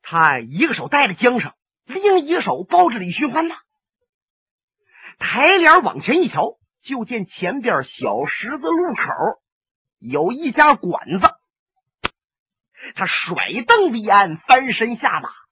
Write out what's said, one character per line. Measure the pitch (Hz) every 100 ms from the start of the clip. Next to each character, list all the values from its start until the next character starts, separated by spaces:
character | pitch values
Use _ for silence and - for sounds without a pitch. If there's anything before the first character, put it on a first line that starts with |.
他 | - 165 160 131
一 | 117 151 311
个 |
手 | 196 127
带 | 285 269
着 |
缰 | 175 247 240
绳， | 160 _ _ _ _
另 | 277 403 381
一 | 285
个 | 339
手 | 196 135
抱 | 185 349 349
着 | 226
李 | 180
寻 | - 285
欢 | 311 330
呐。 | - _ _ _ _ _ _ _ _ _ _ _ _ _ _ - _
抬 | - 220 294 381
脸 | 330 349
往 | 226 -
前 | - 302
一 | 302
瞧， | 151 196 - _ _
就 | - 262
见 | 220 240 185
前 | - 175 269
边 | 240 160
小 | 131 - 123 104 151
十 | - 214 294
字 | 311
路 | 330 359
口 | 233 - - 190 - _ _ _ _ _ _
有 | 117 143 170
一 | 247 320
家 | 233 302
馆 | 247 180 - - 185
子。 | - - _ _ _ _ _ _ - _ _ _ _ _ _ _ -
他 | - 190
甩 | - - 170 98 190 233
蹬 | 466 370
离 | 226 208
鞍， | 202 190 160
翻 | - 262 269
身 | 190 226
下 | 233 269 156
马 | - - _